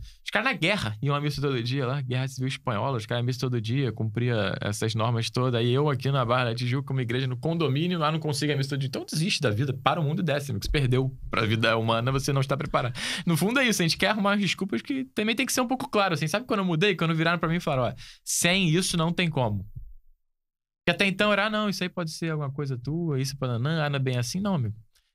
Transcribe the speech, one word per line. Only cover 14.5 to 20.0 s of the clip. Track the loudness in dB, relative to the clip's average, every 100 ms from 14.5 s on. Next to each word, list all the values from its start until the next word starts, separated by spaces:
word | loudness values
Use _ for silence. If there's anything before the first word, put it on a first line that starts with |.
| 0 -2 -4
que | -4 -6 -4
também | -2 -2
tem | 0 0
que |
ser | 0
um | 0
pouco | -2 -2
claro, | 0 2
assim. | 2 0
Sabe | -2 0
quando | 0
eu | 2
mudei? | 2 2
Quando | 2 2
viraram | 2 2 2
pra | 0
mim | 0
e |
falaram, | 0 0 0
"Ó, | -2 -12 -16
sem | -6 0 2 4 4
isso | 4 2 0
não | 0
tem | 2 0
como." | 2 0 0 -6 -12 -14 -16